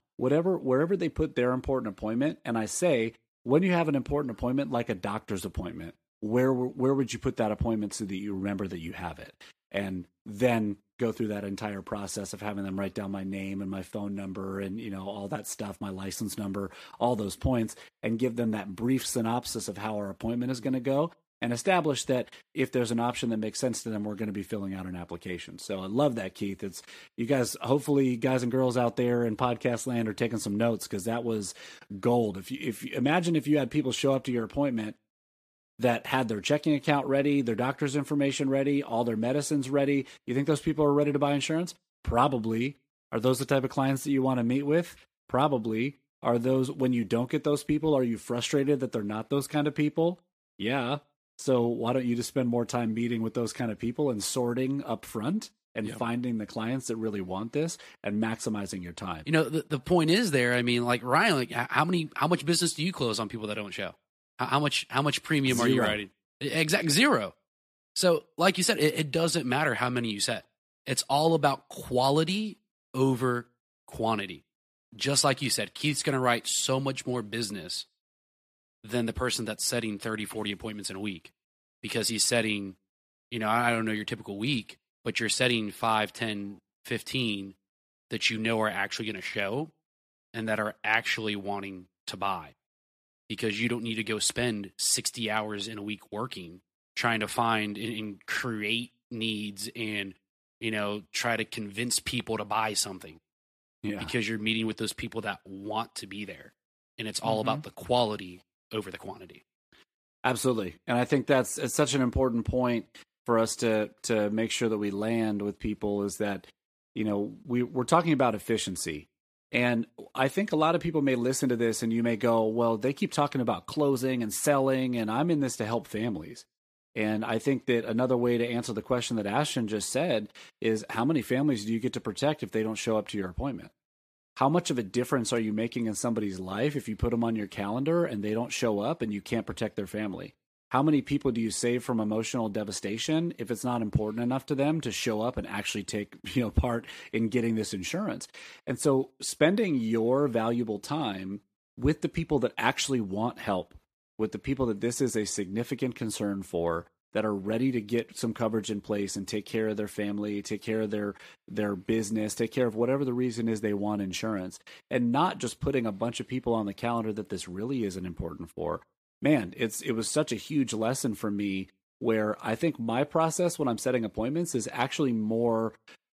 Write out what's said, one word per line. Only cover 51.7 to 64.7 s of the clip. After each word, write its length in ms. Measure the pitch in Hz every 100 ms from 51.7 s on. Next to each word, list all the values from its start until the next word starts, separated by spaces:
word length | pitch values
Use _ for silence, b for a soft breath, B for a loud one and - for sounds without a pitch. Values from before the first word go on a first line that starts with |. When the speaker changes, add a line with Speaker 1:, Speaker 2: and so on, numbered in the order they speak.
| 120 120
Speaker 1:
don't 100 | 131
you 100 | 123
just 140 | 120 117
spend 200 | 139 123
more 180 | 117 117
time 280 | 120 117
meeting 280 | 110 117 117
with 120 | 113
those 180 | 123 113
kind 200 | - 120
of 60 | 104
people 320 | 117 123 147
and 120 | 110
sorting 640 | - 131 120 120 131 139
up 200 | - 110
front 460 | - 110 117 208 - _ _
and 140 | - 110
Speaker 2:
Yep. 100 | -
Speaker 1:
finding 400 | 117 120 123 113
the 80 | 104
clients 400 | 117 110 131 -
that 80 | 113
really 260 | 110 101
want 300 | 92 95 113
this 240 | 143 165 - B B
and 180 | 104 104
maximizing 600 | 110 113 117 104 98 95
your 80 | 87
time? 320 | 87 95 80 80
Speaker 2:
You 60 |
know, 120 | 156
the, 180 | 143 156 -
the 120 | 143
point 300 | - 180 156
is 200 | 196 226
there, 240 | 139 123
I 80 | 123
mean, 220 | 120 120
like, 180 | 120 123
Ryan, 320 | 123 147 220
like, 160 | 147 120
h-, 160 | 117 120
how 140 | 131
many, 260 | 156 180 156
how 140 | - 151
much 180 | 175 143
business 280 | 165 165
do 100 | -
you 80 | 160
close 260 | - 123 107
on 100 | 104
people 200 | 113 107
that 60 | 104
don't 160 | 101
show? 200 | 90 92 - _ _ _ -
How, 80 | 120
how 140 | 139
much, 260 | 147